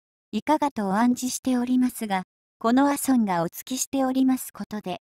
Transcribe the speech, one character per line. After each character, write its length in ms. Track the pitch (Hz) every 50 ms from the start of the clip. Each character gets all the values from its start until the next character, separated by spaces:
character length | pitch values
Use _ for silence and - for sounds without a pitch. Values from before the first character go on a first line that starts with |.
| _ _ _ _ _ -
い 100 | - 214
か 160 | - - 302
が 140 | 302 302 285
と 160 | - - 202
お 80 | 190 190
案 180 | 214 240 247 247
じ 160 | - 254 254
し 100 | - -
て 180 | - 262 254
お 80 | 247 240
り 120 | 247 254
ま 120 | 254 254 247
す 180 | - - 233
が、 160 | 208 196 185 185 _ _ _ _ _ _
こ 160 | - - 226 247
の 160 | 262 285 285
阿 80 | 285
尊 280 | 277 - - 262 240 220
が 180 | 202 180 170 165
お 60 | 175
付 260 | - - - - 262
き 20 |
し 100 | 254 -
て 180 | - - 269 269
お 60 | 262
り 140 | 262 262 269
ま 120 | 262 262
す 140 | 247 - -
こ 120 | - - 208
と 140 | - 220 214
で、 220 | - 185 175 - _